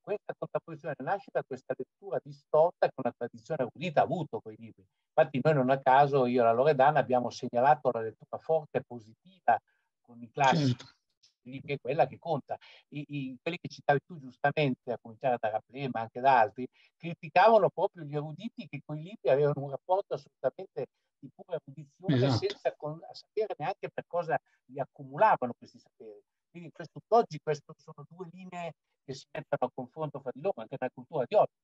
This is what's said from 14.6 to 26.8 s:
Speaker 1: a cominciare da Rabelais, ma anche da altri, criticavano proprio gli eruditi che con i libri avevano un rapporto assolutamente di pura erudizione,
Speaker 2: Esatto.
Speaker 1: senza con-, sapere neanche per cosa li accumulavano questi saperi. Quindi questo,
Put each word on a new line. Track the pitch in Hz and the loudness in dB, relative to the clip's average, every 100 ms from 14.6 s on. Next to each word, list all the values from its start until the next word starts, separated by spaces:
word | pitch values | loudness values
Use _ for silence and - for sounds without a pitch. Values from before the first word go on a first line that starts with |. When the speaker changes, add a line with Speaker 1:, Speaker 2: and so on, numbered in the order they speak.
| 147 127 - | 0 0 -6
Speaker 1:
a | 113 | -8
cominciare | 117 110 135 120 | -10 -6 -2 -2
da | 110 | -2
Rabelais, | 107 _ 127 139 | -4 _ -10 -6
ma | 113 | -6
anche | 113 123 | -8 0
da | 131 127 | 4 6
altri, | 107 - 127 _ _ _ | 4 0 -12 _ _ _
criticavano | 165 170 160 175 208 226 165 | -12 -12 -2 4 6 6 4
proprio | - 190 175 | 0 -4 -4
gli | 151 | -8
eruditi | 147 151 151 226 - 175 | -6 -6 -10 -12 -12 -12
che | 147 - | -14 -10
con | 151 | -12
i | |
libri | 165 220 175 | -12 -4 0
avevano | 139 147 147 139 | 2 2 0 -8
un | |
rapporto | 139 - 185 - | -10 -2 -2 0
assolutamente | 151 - _ 131 - 190 - 131 _ _ _ | -8 -10 _ -4 -4 -12 -10 -10 _ _ _
di | 143 | -20
pura | _ - 160 | _ -10 -10
erudizione, | - 139 147 _ - 131 | -10 -20 -20 _ 0 2
Speaker 2:
Esatto. | 135 120 | 4 2
Speaker 1:
senza | - - - - | -2 -2 -6 -6
con-, | 151 160 - | -10 -10 -16
sapere | - _ - 220 - | -20 _ -6 -4 -4
neanche | 156 202 175 | -6 -6 -10
per | - - | -10 -6
cosa | 170 160 143 _ _ _ | -6 -2 -4 _ _ _
li | 135 | -10
accumulavano | 131 - 135 143 214 180 123 - | -10 -10 -14 2 4 4 0 -6
questi | - - | -16 -20
saperi. | _ _ - 415 _ _ _ | _ _ -20 -20 _ _ _
Quindi | 170 165 | -18 -18
questo, | - | -16